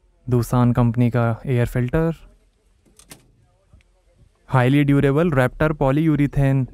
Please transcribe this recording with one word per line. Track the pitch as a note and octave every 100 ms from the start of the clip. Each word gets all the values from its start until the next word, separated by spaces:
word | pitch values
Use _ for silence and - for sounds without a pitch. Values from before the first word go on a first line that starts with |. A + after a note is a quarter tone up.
| _ _ B2
Doosan | A#2+ A#2 B2+ A#2+
कंपनी | A#2+ A#2+ A#2 A#2+
का | A#2+ A#2 A2+ -
एयर | A#2+ A#2+
फिल्टर, | B2+ B2 D#3+ E3 D#3+ - _ _ _ _ _ _ _ - - _ _ _ _ _ _ _ _ _ _ _ _ -
हाईली | C3 B2 C#3+
ड्यूरेबल | C#3+ C#3 C#3 C#3+ F3
रैप्टर | C3 B2+ - D#3
पॉलीयूरीथेन | D#3 C3+ C#3+ D#3+ D3 C#3+ - C#3 C3+ B2